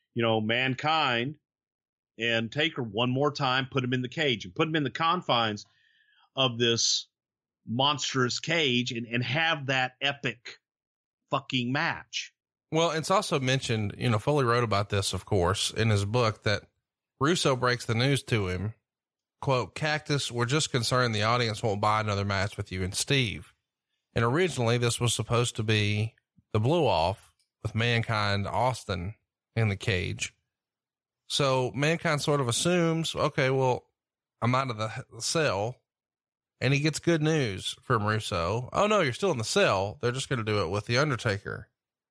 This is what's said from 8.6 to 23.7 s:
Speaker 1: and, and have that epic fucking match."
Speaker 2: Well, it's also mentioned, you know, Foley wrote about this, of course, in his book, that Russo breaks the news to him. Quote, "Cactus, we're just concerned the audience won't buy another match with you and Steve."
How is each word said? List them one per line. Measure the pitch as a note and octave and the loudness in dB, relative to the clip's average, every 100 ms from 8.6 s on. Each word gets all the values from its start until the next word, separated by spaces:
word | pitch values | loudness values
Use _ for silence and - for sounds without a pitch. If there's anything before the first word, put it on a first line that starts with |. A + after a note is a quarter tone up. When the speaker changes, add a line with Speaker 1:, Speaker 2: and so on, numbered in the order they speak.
| C#3+ B2 B2 | 2 2 0
Speaker 1:
and, | A#2 A#2 | -6 -4
and | A#2+ | -2
have | A2+ D3+ E3 D#3 C3+ | 0 0 0 0 -2
that | C3 B2+ - | -2 -2 -2
epic | C#3 C#3 B2+ A#2 - - _ _ _ _ _ _ - | -4 -2 -6 -8 -14 -20 _ _ _ _ _ _ -4
fucking | C#3 - C3 A#2+ | -4 -2 -4 -2
match." | D3 E3 F2 - - - _ _ _ - | -2 -2 -4 -8 -12 -12 _ _ _ -4
Speaker 2:
Well, | D#3 E3+ | 0 2
it's | D#3 - | 0 2
also | G3 - D3+ | 0 2 0
mentioned, | B2+ C3 - A2 G2+ - | 2 0 0 -2 -2 -2
you | B2 | 0
know, | G#2+ | 0
Foley | - D3 | 2 2
wrote | A#2+ A#2+ | 2 2
about | A#2 G2+ G#2 | 2 0 0
this, | G2+ - | 0 0
of | F#2 | -4
course, | - G2+ F2 F#2+ - | 0 2 4 2 -2
in | - A2+ | 0 2
his | G2+ | 2
book, | G2+ B2 A2 - | 2 0 0 0
that | A2+ G2+ - _ _ _ _ - | -2 -2 -6 _ _ _ _ -2
Russo | C#3 F3 D#3+ B2+ | 0 2 2 2
breaks | B2 A#2+ - | 0 0 -2
the | |
news | A2+ C3+ C3+ | 0 2 0
to | - A2+ F#2 | 0 0 0
him. | F2+ G#2 - _ _ _ _ _ - | -2 -6 -8 _ _ _ _ _ -8
Quote, | C#3+ B2+ F#2+ | -2 0 -2
"Cactus, | - D#3 D3+ - C#3+ - | -4 -2 -2 -2 -2 -2
we're | A#2+ | -2
just | A#2+ D3+ - | 0 0 0
concerned | C3 A2 B2+ B2 | -2 0 2 2
the | G#2+ | 2
audience | G#2+ B2 A2+ G#2 | 2 2 0 0
won't | A#2 G2+ | -2 2
buy | G#2+ G#2+ | 2 2
another | G#2+ G2+ G2+ | 2 0 0
match | G2 F#2+ - | 0 -2 -4
with | G2 | -8
you | F#2+ | -4
and | F2+ | -4
Steve." | - - C#3 A2+ D#2+ - _ _ | -2 0 0 0 -4 -12 _ _